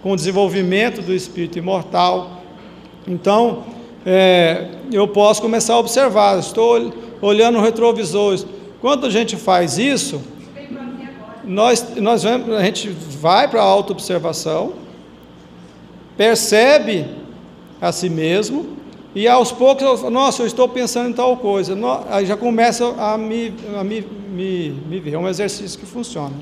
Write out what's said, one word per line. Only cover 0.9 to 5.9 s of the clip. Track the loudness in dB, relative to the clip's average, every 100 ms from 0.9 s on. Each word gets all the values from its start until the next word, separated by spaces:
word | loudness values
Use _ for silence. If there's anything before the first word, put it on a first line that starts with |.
| -2
do | -4 -4
espírito | -4 -8 -8 -6
imortal. | -4 -4 -2 0 2 0 -4 -16 -20 -20 -20 -20 -20 -18 -8
Então, | -2 2 4 4 0 -10 -16 -18 -12 0
é, | 4 6 6 4 2 -6 -12 -4
eu | 0 2
posso | 4 4 4
começar | 2 -2 2
a | 2
observar, | 2